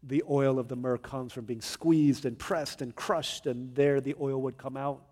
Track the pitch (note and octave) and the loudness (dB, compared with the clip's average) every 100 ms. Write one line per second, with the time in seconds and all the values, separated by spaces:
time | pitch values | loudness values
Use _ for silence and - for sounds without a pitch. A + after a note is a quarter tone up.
0 | C#3 C#3 - C#3+ C3+ C3 A#2+ B2+ B2+ B2 | -2 -2 2 2 4 2 -2 -4 -2 -2
1 | - C3+ B2+ C3 A2+ A#2 - - E3 D#3+ | -4 -8 -8 -10 -8 -8 -8 -2 4 6
2 | D3 C3 C3 A#2 - F3+ C#3+ - B2+ - | 6 4 0 -6 -4 -2 -2 -6 -8 -8
3 | - F3+ C#3+ - D3 B2 B2+ B2 C#3+ C#3 | -2 -2 -2 -4 -4 -4 -6 4 4 4
4 | C3+ - C#3 C3+ C3 B2+ C#3 C3 C#3 C3+ | 0 -4 -2 -2 -4 -6 -10 -6 -6 -6
5 | _ | _